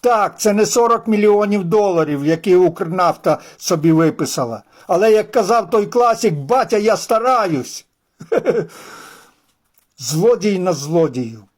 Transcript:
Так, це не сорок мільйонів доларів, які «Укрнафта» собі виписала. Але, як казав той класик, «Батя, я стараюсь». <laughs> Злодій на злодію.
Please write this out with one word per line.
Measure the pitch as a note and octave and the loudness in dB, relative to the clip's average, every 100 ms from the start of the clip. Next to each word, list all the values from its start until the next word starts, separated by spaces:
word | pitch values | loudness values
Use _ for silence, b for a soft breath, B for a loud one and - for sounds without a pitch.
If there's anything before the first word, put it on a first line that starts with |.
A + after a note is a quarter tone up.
Так, | A#3+ A3+ F#3+ - | 2 2 0 -2
це | G#3+ | -2
не | G#3 G#3 | 2 0
сорок | B3 A#3 A3+ A3+ | 2 2 0 0
мільйонів | G#3+ G#3 G#3 G#3 G#3 | 2 4 2 2 -2
доларів, | F3 G#3+ G3+ E3+ D3+ D3 C#3+ | 0 0 2 0 0 -2 -2
які | E3 G3 F3+ | -2 2 4
«Укрнафта» | F3+ E3+ E3+ F#3 F3 C#3+ F3+ D3+ B B | 4 0 -6 0 0 0 -2 -2 B B
собі | - E3+ D#3+ | -4 0 2
виписала. | D#3+ D#3+ D#3 C#3+ - B2 A2 _ b b | 4 2 0 -6 -4 -6 -8 _ b b
Але, | F3+ A3 | 0 4
як | G#3+ G#3 | 2 0
казав | B3+ F#3+ A#3 F3+ | -2 0 0 0
той | A3 G#3 | -2 0
класик, | A#3+ A#3+ A3+ A3+ | 0 0 2 -2
«Батя, | D3+ C#3 B3 A#3+ G#3 | -4 -2 -2 0 0
я | G#3 G3+ | 0 -2
стараюсь». | - A3 A#3+ B3+ G3+ D3 A#2 - _ _ _ _ D#3+ | 0 -2 0 0 0 -4 -6 -14 _ _ _ _ -4
<laughs> | - - A#3 E3 B B B B B B B B _ _ _ _ _ | -4 -2 -4 -4 B B B B B B B B _ _ _ _ _
Злодій | B2+ D#3 A3 A#3 G3+ F#3+ | -6 0 2 2 0 -2
на | F3+ | -2
злодію. | D#3 C#3+ E3 D#3 B2+ A#2 A2+ G2 | -4 -2 0 0 -2 -8 -12 -20